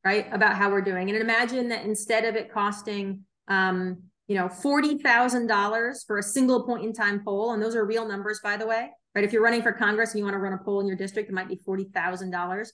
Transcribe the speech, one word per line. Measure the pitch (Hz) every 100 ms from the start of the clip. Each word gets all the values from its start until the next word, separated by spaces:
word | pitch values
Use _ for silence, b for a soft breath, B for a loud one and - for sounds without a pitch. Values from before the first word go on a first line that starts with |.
right, | 190 208 202
about | 196 208 196
how | 202
we're | 196
doing. | 190 185 190
And | 214
imagine | 226 226 240 254 240
that | 226 202
instead | 208 - 226 226
of | 220
it | 220
costing, | 208 202 202 - 202 196 196 - _ -
um, | 190 185 185 185 180 - _ -
you | 196
know, | 180
forty | - 285 285 302 294
thousand | 269 240 247 247 233
dollars | 208 202 226 240 277 -
for | 202
a |
single | 202 269 254 247 -
point | 233 220
in |
time | 220 208 202
poll, | 208 196 226
and | 220
those | 220 233
are | 208
real | 226 220
numbers, | 202 208 214
by | 208 208
the | 220
way, | 226 262 - _
right? | 202
If | 208
you're | 226
running | 233 233
for | 233
Congress | 220 208 214 220
and | 208
you | 202
wanna | 196
run | 190
a | 185
poll | - 202
in | 196
your | 185
district, | 196 208 214
it |
might | 190 185
be | 185 -
forty | 190 196
thousand | 180 170 185 190
dollars. | 180 180 190 185